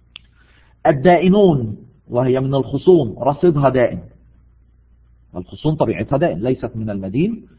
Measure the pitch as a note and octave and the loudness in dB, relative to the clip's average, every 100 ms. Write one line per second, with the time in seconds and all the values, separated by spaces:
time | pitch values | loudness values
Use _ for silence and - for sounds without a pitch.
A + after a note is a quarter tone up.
0 | _ - _ _ _ _ _ _ D#3+ D3 | _ -20 _ _ _ _ _ _ -2 2
1 | D#3+ F3 F3+ G#3 F#3+ C#3 A2+ G2+ - _ | 4 4 4 4 4 2 -4 -10 -18 _
2 | - A#2+ C3 C3 C3+ C#3 B2+ C#3 - F3 | -6 -2 0 0 0 -2 -2 0 4 4
3 | A#2+ - B2+ C#3+ F3 C#3+ C#3 B2+ A#2+ F2+ | 2 -4 -4 0 0 2 2 2 0 -2
4 | - _ _ _ _ _ _ _ _ _ | -14 _ _ _ _ _ _ _ _ _
5 | _ _ _ F2 F#2 - D#3 D3+ A2+ E2+ | _ _ _ -16 -16 -6 -4 -2 -2 -2
6 | A#2 C#3 E3 F2 A#2+ B2+ A#2 A2 G#2+ G2+ | -2 0 0 -2 -4 -4 -6 -8 -8 -8
7 | G2 A2+ G3 A#3 - | -6 -2 -2 -4 -14